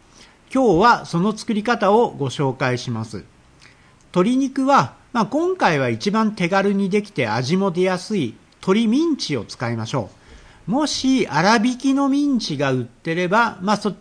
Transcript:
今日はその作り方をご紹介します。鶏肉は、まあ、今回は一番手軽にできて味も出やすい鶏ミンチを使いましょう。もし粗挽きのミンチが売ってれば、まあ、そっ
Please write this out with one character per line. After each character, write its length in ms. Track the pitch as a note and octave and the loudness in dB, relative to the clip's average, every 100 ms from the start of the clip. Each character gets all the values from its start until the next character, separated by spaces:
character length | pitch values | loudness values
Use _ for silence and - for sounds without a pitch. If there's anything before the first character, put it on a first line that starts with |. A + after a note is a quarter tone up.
| _ - - _ _ | _ -20 -20 _ _
今 220 | C4 B3 E3+ | 0 4 4
日 40 | |
は 240 | A#3 F3+ C#3 | 4 2 0
そ 160 | E3+ | -2
の 140 | G3+ G#3+ | -2 -2
作 180 | - | -4
り 100 | G#3+ | -4
方 300 | G#3+ A3+ G3 | 0 0 4
を 180 | A3 A#3 | 4 2
ご 160 | C3+ C3+ | 0 -6
紹 280 | - C#3 A#2+ | -2 -4 0
介 220 | C3 B2 | -2 -2
し 140 | B2+ | -4
ま 140 | A2+ A2 | -6 -6
す。 180 | G2+ - _ _ _ - _ _ _ _ | -10 -16 _ _ _ -20 _ _ _ _
鶏 240 | F3 F#3+ B3+ | 0 2 2
肉 300 | C4+ C4+ C4+ | 0 -2 2
は、 300 | C4+ C3 - _ | 2 2 -4 _
ま 80 | A#3+ | -2
あ、 40 | G#3+ | -2
今 300 | D4 F4 F#4 | 0 -2 0
回 240 | G#3 D3 | 0 2
は 80 | B2 | 0
一 240 | A2+ G3+ | -2 -2
番 240 | A3 A3 G#3+ | 0 0 0
手 140 | F3 | 0
軽 240 | G3 G3 | 0 2
に 160 | G3 G3 | 0 0
で 120 | G#3 | 0
き 120 | G#3 | -2
て 160 | - A2+ | -4 -2
味 260 | A2 B2+ F#3 | -2 0 0
も 160 | G3 | 0
出 100 | E3+ | 0
や 160 | F#3 F3+ | 0 -2
す 200 | - G#3+ | -4 -4
い 180 | A#2+ - _ _ | -4 -6 _ _
鶏 260 | - G3+ A3+ | 0 2 2
ミ 180 | B3+ E4+ | 2 2
ン 100 | C#4 | 0
チ 220 | - C3 | -2 -4
を 80 | F#2+ | -6
使 260 | - A#2 | -6 -6
い 60 | A2+ | -4
ま 80 | A2+ | -4
し 100 | C#3 | -4
ょ 140 | F#2 - - - - - - | -6 -12 -20 -20 -20 -18 -4
う。 40 | |
も 140 | B3 D4+ | -2 -2
し 400 | - C4 C4 E3 | -2 0 0 0
粗 140 | C#3+ F#3+ A3+ | 0 2 4
挽 180 | A#3+ B3 | 2 0
き 160 | C4+ | 0
の 160 | C4+ C#4 | 2 2
ミ 180 | C#4 C#4+ | 2 2
ン 120 | B3 | 0
チ 180 | - C#3 | -2 -2
が 160 | C#3 | 0
売 80 | C3 | 0
っ 20 | |
て 320 | A#2+ _ D#3+ E3 | -4 _ -6 -4
れ 140 | F3+ | 0
ば、 280 | G#3+ A3+ - | 2 0 -2
ま 120 | F#3 | -2
あ、 40 | G#3 | 0
そ 140 | G#3 | -2
っ 40 | - | -6